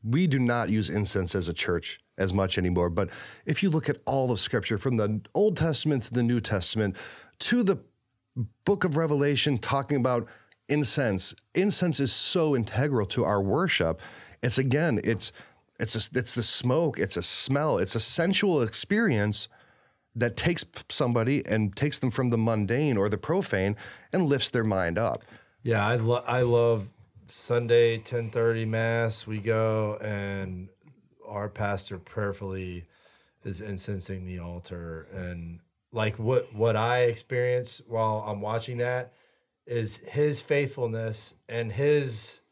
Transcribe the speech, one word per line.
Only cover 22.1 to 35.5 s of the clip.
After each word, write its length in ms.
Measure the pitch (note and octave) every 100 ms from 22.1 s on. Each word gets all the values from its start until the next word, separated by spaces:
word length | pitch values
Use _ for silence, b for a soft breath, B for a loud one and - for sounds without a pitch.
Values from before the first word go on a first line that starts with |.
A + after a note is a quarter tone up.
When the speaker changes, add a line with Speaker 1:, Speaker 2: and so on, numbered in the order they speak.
Speaker 1:
from 200 | A2 B2+
the 60 | A2+
mundane 580 | A2 A2 G2+ A#2+ D3+ A2+
or 120 | G2+
the 80 | G2+
profane 580 | - F3 - G2+ F#2+ G#2+ B B B
and 140 | F#3 D#3+
lifts 240 | C#3 -
their 140 | -
mind 340 | A2 F#2+ F2 E2+
up. 240 | A2 - - B B B
Speaker 2:
Yeah, 240 | A2+ A2 G#2
I 100 | A#2+
lo-, 280 | A2+ A#2+ -
I 160 | B2
love 460 | B2 A#2+ A#2 A2+ G2 _ - - -
Sunday, 680 | - - A#2+ A#2+ A#2 A#2 A2+
ten 300 | A2+ B2 A2+
thirty 360 | A#2 A#2 A2+
mass. 600 | A2+ A2+ A2+ A#2 A2+ A2
We 140 | - A2
go 600 | G#2 A2 A2 A2 G#2+ G#2+
and 680 | G#2+ G2+ G2+ G2 F#2+ F2+ F#2 _ - - _ _ -
our 200 | G#2 G#2
pastor 480 | - G#2 G2 - F#2+
prayerfully 880 | - - G2+ G2 G2 F#2+ F#2 F2 E2 b b b b b
is 160 | - E2
incensing 680 | G#2+ F#2+ - G2+ F2+ F#2+ F#2
the 140 | F2+
altar. 680 | E2+ F2 - F2+ E2+ D#2+ D#2+
And, 460 | G2 F2+ F2 E2